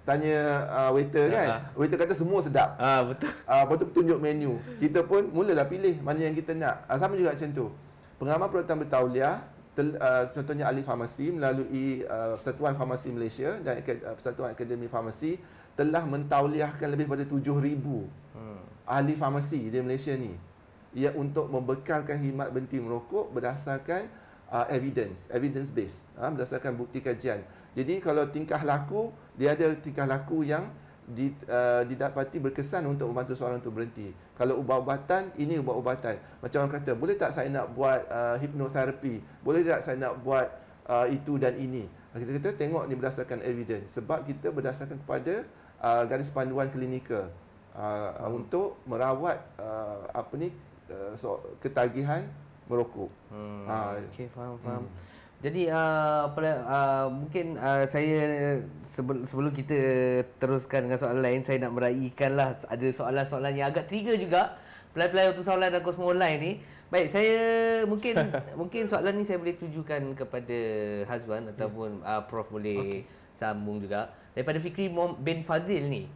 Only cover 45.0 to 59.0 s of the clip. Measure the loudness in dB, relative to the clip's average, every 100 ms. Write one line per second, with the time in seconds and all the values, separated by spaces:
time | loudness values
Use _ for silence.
45 | -6 -4 -2 -4 -6 -18 -20 -2 2 4
46 | 2 0 -2 -2 -2 0 -2 -2 -4 -4
47 | -2 -4 -4 -12 -20 -20 -16 -8 -4 -4
48 | -4 -4 -4 -4 -2 -2 -2 -6 -6 0
49 | 0 2 0 -2 -6 -10 -8 -6 -6 -8
50 | -6 -6 -6 -6 -6 -8 -20 -20 -14 -10
51 | -10 -6 -6 -6 -6 -6 -2 2 2 2
52 | 0 -2 -4 -14 -20 -20 -2 0 0 -4
53 | -10 -12 -16 -12 -10 -10 -4 -2 -2 -6
54 | -10 -12 -12 -10 -12 -10 -8 -8 -8 -14
55 | -18 -20 -20 -8 -4 0 2 2 2 4
56 | 4 2 0 0 0 0 0 2 4 2
57 | 0 -2 -4 -2 -2 0 2 4 4 2
58 | 4 4 2 2 2 0 -2 -12 -12 -6